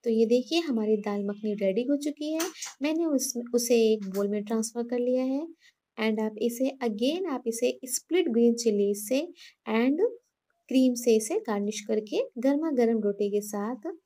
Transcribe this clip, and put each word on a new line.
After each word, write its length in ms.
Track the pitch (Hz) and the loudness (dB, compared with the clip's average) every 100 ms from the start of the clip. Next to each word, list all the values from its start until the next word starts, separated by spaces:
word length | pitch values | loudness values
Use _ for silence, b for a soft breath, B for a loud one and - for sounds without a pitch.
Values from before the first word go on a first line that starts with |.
| 240 | 0
तो 40 | |
ये 160 | 220 226 | 2 4
देखिए 340 | 247 254 330 | 4 2 -2
हमारी 360 | 339 226 214 214 | 0 -2 2 0
दाल 280 | 208 202 202 | 0 -4 -4
मखनी 260 | 208 214 208 | -4 -4 0
रेडी 220 | 196 190 | 0 0
हो 120 | 254 285 | 0 -2
चुकी 340 | 294 294 302 | -2 -6 -6
है, 60 | 320 349 B B B | -4 -4 B B B
मैंने 240 | 285 320 339 | -2 0 0
उस, 280 | 277 - 233 240 | 0 -2 -6 -2
उसे 220 | 240 240 233 226 | -2 2 4 4
एक 140 | 220 196 | 2 -2
बोल 180 | 190 202 | -4 -2
में 160 | 208 | -2
ट्रांसफर 400 | 208 226 220 233 | -2 -4 -4 -6
कर 160 | 240 247 | -6 -2
लिया 240 | 247 254 | 0 0
है 220 | 262 269 330 330 b b _ - | 0 -2 -6 -14 b b _ -4
and 220 | 220 220 | -2 0
आप 160 | 220 214 | -2 -2
इसे 300 | 240 240 262 269 | -4 0 -2 -2
again 440 | 240 208 247 339 370 | -4 0 -2 0 -4
आप 180 | 254 233 | -4 -4
इसे 300 | 226 247 - 254 | -2 -2 -2 -6
स्प्लिट 420 | - _ 349 339 | -8 _ 0 2
ग्रीन 240 | 226 233 233 | 4 4 4
चिली 380 | 233 208 202 202 | 2 2 2 0
से 240 | - 262 339 B B B - | -2 -2 -2 B B B -2
and 360 | 220 247 302 466 480 _ _ _ _ _ | 2 2 2 0 -2 _ _ _ _ _
क्रीम 240 | 262 254 240 | 4 4 2
से 200 | 240 220 | 4 4
इसे 240 | 220 403 427 | 2 -4 -2
गार्निश 340 | 208 202 214 | -2 -2 -6
करके 400 | - 214 214 339 539 247 | -2 -4 -2 -4 -4 0
गर्मा 320 | 262 285 320 262 | 0 2 0 2
गर्म 260 | 226 233 | 2 2
रोटी 280 | 208 202 202 | 0 -2 -2
के 100 | 208 | -2
साथ 480 | 208 208 208 254 330 339 | -4 -6 -6 -6 -10 -12